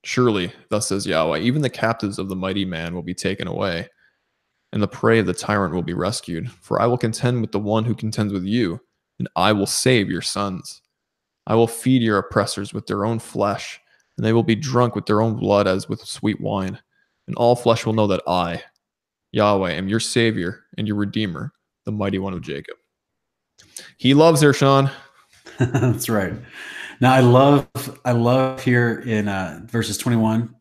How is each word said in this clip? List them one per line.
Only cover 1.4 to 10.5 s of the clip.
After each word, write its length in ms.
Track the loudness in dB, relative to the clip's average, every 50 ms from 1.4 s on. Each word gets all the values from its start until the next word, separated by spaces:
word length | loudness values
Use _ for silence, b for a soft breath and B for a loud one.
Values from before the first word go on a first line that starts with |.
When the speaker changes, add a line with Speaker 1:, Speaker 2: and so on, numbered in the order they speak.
| 0 0 0 0
Speaker 1:
the 80 | -2 -2
captives 480 | -2 -2 -2 -2 -2 -2 -4 -6 -4 -6
of 120 | -8 -8
the 80 | -6 -6
mighty 260 | -4 -4 -2 -2 -4
man 320 | -4 -4 -6 -6 -6 -8
will 80 | -8 -8
be 100 | -8 -10
taken 320 | -4 -4 -4 -4 -4 -6
away, 440 | -8 -4 -4 -2 -2 -2 -4 -6 -10 _ _ _ _ _ _ _ _ _ _ _ _ _ _ _ _
and 100 | -4 -4
the 60 | -4 -4
prey 320 | -4 -2 2 4 4 4
of 60 | 4
the 80 | 0 -2
tyrant 400 | -4 -2 -2 0 0 0 -2 -2
will 100 | -4 -4
be 100 | -4 -4
rescued. 560 | -4 -4 -4 -4 -6 -8 -8 -8 -8 -8 -10 -14 _
For 200 | _ -2 0 0
I 40 | 2
will 120 | 2 0 0
contend 440 | -2 -4 -4 -2 -2 -2 -2 -2
with 100 | -4 -4
the 80 | -4 -6
one 260 | -4 0 0 0 0
who 100 | -2 -4
contends 360 | -4 -4 -6 -4 -4 -4 -2
with 140 | -2 -4 -4
you, 340 | -2 0 0 0 -2 -4 -8 _ _ _ _ _ _ _ _
and 100 | -10 -6 _
I 160 | 0 2 2
will 140 | 4 2 0
save 440 | -2 -2 0 2 4 4 4 2 0
your 120 | -4 -6
sons. 600 | -6 -6 -4 -4 -4 -4